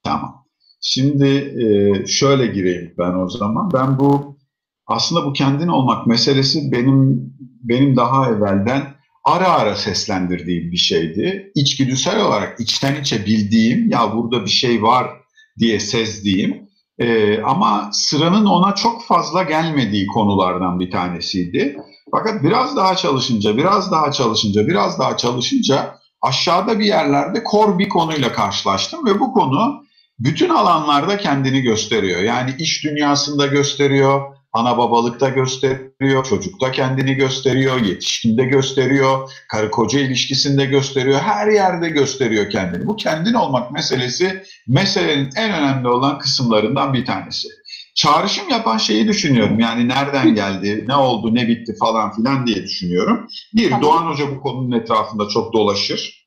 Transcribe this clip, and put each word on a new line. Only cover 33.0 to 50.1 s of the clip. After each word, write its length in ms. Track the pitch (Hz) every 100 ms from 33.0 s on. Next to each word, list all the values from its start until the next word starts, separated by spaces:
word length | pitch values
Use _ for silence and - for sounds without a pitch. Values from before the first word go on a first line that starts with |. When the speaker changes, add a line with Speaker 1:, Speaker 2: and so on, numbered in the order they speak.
| 147 143 147 143 139
Speaker 1:
gösteriyor, 720 | 143 139 - 139 139 135 139 139 - _
ana 260 | 113 123 117
babalıkta 500 | 117 117 117 - 135
gösteriyor, 960 | 131 131 - 135 131 - _ 135 135
çocukta 480 | 131 95 90 - 131
kendini 420 | 131 131 135 135
gösteriyor, 640 | 131 131 131 135 123 135 127
yetişkinde 640 | 101 87 - - 117 113
gösteriyor, 840 | 131 135 135 - 127 139 135 135 135 - -
karı 220 | 110 107
koca 300 | 117 110 139
ilişkisinde 640 | 135 120 - 135 143 139
gösteriyor, 560 | 135 139 135 135 127 139
her 280 | 208 208 214
yerde 400 | 214 185 175 165
gösteriyor 640 | 147 131 - 120 107 101
kendini. 360 | 107 92 90 -
Bu 100 | 214
kendin 380 | - 160 185
olmak 360 | 254 156 131 -
meselesi, 680 | 143 - 127 123 123 185 190 - - -
meselenin 600 | 139 196 190 165 143 139 214
en 160 | 220
önemli 360 | 175 143 135 123
olan 300 | 123 139 139
kısımlarından 760 | - - 123 107 107 131 -
bir 100 | 127
tanesi. 440 | - 98 82 - - - - - - -
Çağrışım 520 | - 156 196 - 349
yapan 280 | 233 220 220
şeyi 300 | - 214 220
düşünüyorum. 520 | 202 156 120 104 104
Yani 280 | 117 117 120
nereden 460 | 131 139